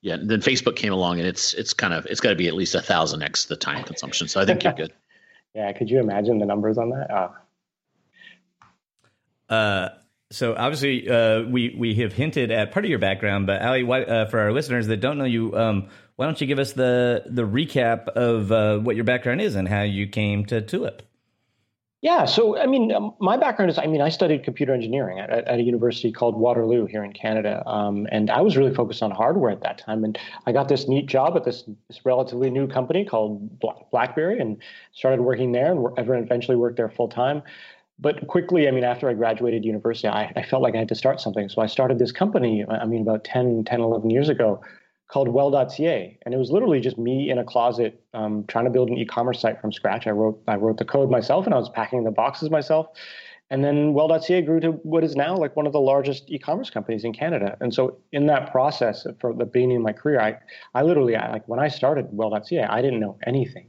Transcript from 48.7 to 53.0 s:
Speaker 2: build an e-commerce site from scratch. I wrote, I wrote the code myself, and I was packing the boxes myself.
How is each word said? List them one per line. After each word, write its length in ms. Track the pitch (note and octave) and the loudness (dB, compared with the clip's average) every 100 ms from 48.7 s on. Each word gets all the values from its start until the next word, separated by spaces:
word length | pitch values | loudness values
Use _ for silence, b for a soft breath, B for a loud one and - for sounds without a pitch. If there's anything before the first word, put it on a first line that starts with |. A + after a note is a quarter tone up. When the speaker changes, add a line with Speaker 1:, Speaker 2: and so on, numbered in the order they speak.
Speaker 2:
build 180 | B2 B2 | 2 2
an 80 | A#2 | 0
e-commerce 420 | A2+ - A#2+ A#2+ | -4 -2 -2 0
site 220 | A2+ G#2+ | -2 -2
from 100 | A2 | -6
scratch. 360 | - G2+ G#2 A2+ | -4 -4 -2 -2
I 40 | |
wrote, 300 | G#2 A2 G#2+ - | 0 0 0 -4
I 80 | G#2 | 0
wrote 220 | A2 A2 | 0 0
the 80 | A2+ | 0
code 260 | C#3 C3+ | 2 2
myself, 340 | B2+ A2+ D#3 G3 | 2 2 0 2
and 80 | |
I 60 | C#3+ | 0
was 100 | A2+ | 0
packing 360 | - A2 B2+ A2+ | -6 -4 -2 -2
the 60 | |
boxes 380 | G#2+ A#2+ C3+ D#3 | 0 0 -2 -2
myself. 380 | D#3 C#3+ D#3+ D#3 B | -2 2 0 0 B